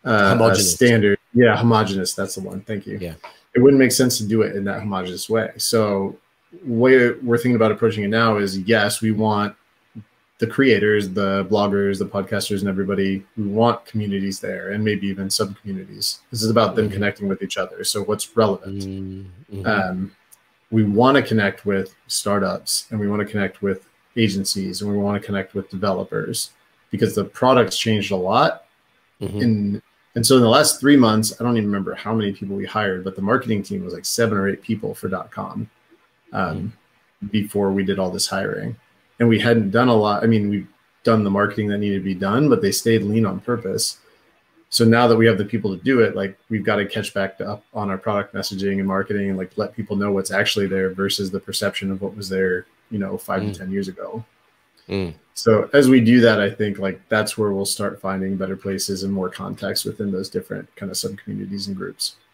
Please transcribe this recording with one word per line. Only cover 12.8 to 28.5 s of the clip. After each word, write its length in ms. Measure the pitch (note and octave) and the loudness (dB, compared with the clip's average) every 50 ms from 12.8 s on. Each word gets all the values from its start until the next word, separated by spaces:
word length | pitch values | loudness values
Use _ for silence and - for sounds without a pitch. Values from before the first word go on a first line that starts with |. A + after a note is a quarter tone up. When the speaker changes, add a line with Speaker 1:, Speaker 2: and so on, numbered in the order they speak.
| G2 F#2+ G2+ G2 G2 F#2+ F#2+ G2 - _ _ | -2 -2 0 0 0 0 -2 -4 -6 _ _
Speaker 1:
we 60 | A2+ G#2 | -6 -6
want 420 | G2+ G2+ A2 A2+ A#2 A2+ - - | -2 2 4 4 4 2 0 -8
communities 540 | - - A2 G#2 G2+ G2 G2 G2 G2 F#2+ - | -8 -6 -4 -4 -2 -2 -2 -4 -4 -6 -6
there 300 | - G2+ F#2+ F#2 - F#2+ | -8 -8 -8 -8 -8 -6
and 140 | G2+ G#2+ G#2+ | -4 -2 0
maybe 220 | G#2+ G#2 F#2+ G2 | 0 0 0 -2
even 240 | G2 F#2+ G2 G2 G2 | -6 -6 -6 -6 -6
sub-communities. 920 | - - G#2+ G2 G2+ _ _ G2+ G2 F#2 F#2+ - G2+ G#2 - - - - _ _ | -2 -2 -4 -4 -6 _ _ -10 -10 -10 -10 -14 -12 -8 -8 -8 -8 -10 _ _
This 100 | - A2 | -8 -2
is 80 | A2 A2 | -2 2
about 260 | A2 A#2 A2 G2+ - | 4 4 2 2 2
them 100 | A2+ G#2+ | -2 -2
Speaker 2:
Mm-hmm. 80 | G#2 G2+ | -2 -2
Speaker 1:
connecting 340 | G2+ G#2 G2+ - - G2+ | -2 -2 -2 -4 -4 -4
with 160 | G2 F#2+ - G2 | -4 -4 -4 -6
each 140 | F2+ - | -8 -6
other. 260 | G2+ F#2 F2+ - - F#2 | -6 -6 -6 -8 -8 -6
So 180 | - - G#2 G2 | -4 -4 -4 -2
what's 340 | G#2 G#2 G#2 - - _ | -4 -4 -4 -6 -4 _
relevant? 460 | A#2 A2 G#2 G2 - - F#2+ G2 G2+ G2 | 0 2 2 0 -4 -6 -10 -10 -8 -8
Speaker 2:
Mm-hmm. 840 | F#2+ F#2+ F#2+ F#2+ F#2+ F#2+ F#2+ G2 F#2 F2 G2 D3 _ G#2 G2 G2 | -8 -10 -10 -10 -10 -12 -12 -14 -18 -20 -20 -20 _ -12 -6 -2
Speaker 1:
Um, 460 | A#2+ G#2+ G#2 F#2+ F#2 F#2 F#2 G2 G2 _ _ _ _ - _ _ _ _ _ _ _ | -2 0 0 0 -2 -4 -6 -6 -8 _ _ _ _ -20 _ _ _ _ _ _ _
we 120 | A2+ A2 G#2+ | 2 2 2
wanna 380 | G2+ G2+ G#2+ B2 C3 C#3 C3+ | 4 4 4 4 6 4 4
connect 440 | - - A2+ A2 G2+ G2 - - - | 2 2 0 0 0 0 -2 -4 -4
with 280 | G2+ G2 G2 F#2+ - _ _ _ | -2 -2 -2 -4 -6 _ _ _
startups 800 | - - - - G2+ G2+ G2+ G2 F#2 F#2+ - - - - - - _ | -8 -8 -4 -2 0 0 0 0 -2 -4 -6 -6 -6 -6 -6 -6 _
and 100 | A2+ G#2+ | -6 -4
we 100 | G#2 G2+ | -2 -2
wanna 160 | G#2 G#2 G2+ | -2 -2 -4
connect 360 | G2+ - G#2 G2 F#2+ - - | -4 -4 -4 -4 -4 -4 -6
with 240 | G2+ G2 F#2+ F#2 _ _ _ _ _ _ _ | -4 -4 -4 -6 _ _ _ _ _ _ _
agencies 680 | A#2+ A2+ F#2+ F#2 G2 G2 - - G3 F#2+ F#2 F#2 - | 2 2 2 2 -2 -4 -4 -4 -4 -6 -6 -6 -6
and 80 | G#2 G#2 | -6 -4
we 80 | G2+ | -2
wanna 220 | G2+ G2+ G2+ G2+ G2 | -2 0 -2 -2 -4
connect 340 | - - G2+ G2 F#2+ - - | -4 -4 -4 -4 -6 -4 -8
with 160 | G2+ F#2+ _ | -8 -8 _
developers 840 | - F#2 G#2 G2 F#2 F#2 F#2+ - - G#2+ - - - - - - _ _ _ _ _ _ _ _ | -8 -4 -2 -2 -2 -4 -6 -6 -6 -6 -6 -4 -6 -8 -8 -10 _ _ _ _ _ _ _ _
because 260 | - A2 A#2 G#2 - | -2 0 0 0 0
the 100 | G#2 F#2+ | -4 -4
product's 520 | - _ - B2+ B2+ C3 B2 A2 F#2+ - | -4 _ 0 4 4 6 6 4 2 0
changed 340 | - - A2+ G#2+ G#2 G2 - | -2 0 0 0 0 0 -2
a 40 | G2+ | -2
lot. 480 | F#2 F2+ F#2 G#2+ B2 D3+ - | -2 0 2 2 4 4 2